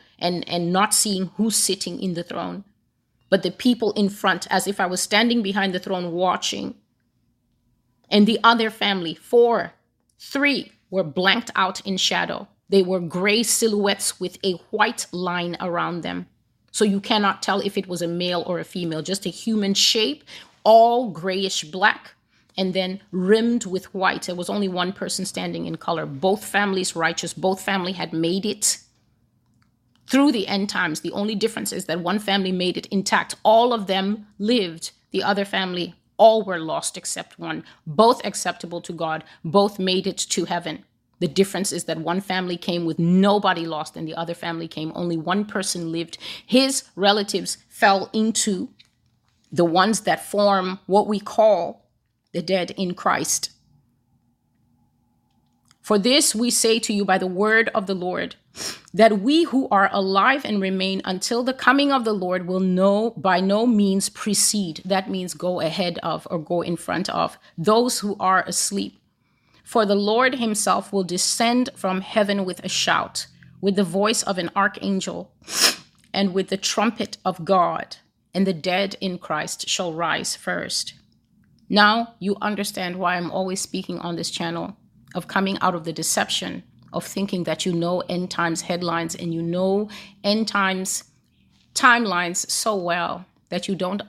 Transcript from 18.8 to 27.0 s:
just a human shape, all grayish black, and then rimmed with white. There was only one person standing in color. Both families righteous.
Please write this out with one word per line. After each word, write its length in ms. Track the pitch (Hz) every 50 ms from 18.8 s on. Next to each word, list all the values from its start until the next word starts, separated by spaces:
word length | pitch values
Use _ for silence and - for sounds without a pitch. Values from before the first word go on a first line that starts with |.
| 175 165 156 156 151
just 240 | 175 190 196 -
a 40 | 190
human 440 | - - - 226 220 214 202 196 196
shape, 500 | 196 - - - 226 220 254 294 - _ - - - - - _ _ -
all 460 | 208 220 226 226 233 240 240 254 214
grayish 520 | 151 156 165 190 185 196 190 185 - - -
black, 520 | 151 160 185 190 220 - - - - - _ _ _ _ _ _ _ _ -
and 140 | 190 185 170
then 280 | 190 185 185 185 196 - _
rimmed 560 | - 185 180 185 214 220 226 233 240 240 -
with 260 | 185 180 190 - - -
white. 280 | 190 185 185 - - -
There 120 | - 180
was 140 | 175 175 196
only 180 | 196 208 202
one 260 | 190 180 180 175 185 196
person 340 | - 190 185 - - 190
standing 400 | - - 185 180 175 170 170 170
in 100 | 170 165
color. 300 | - - - 170 160 156
Both 380 | 151 143 135 160 190 202 208 -
families 520 | - - 202 202 202 190 190 180 - -
righteous. 380 | 165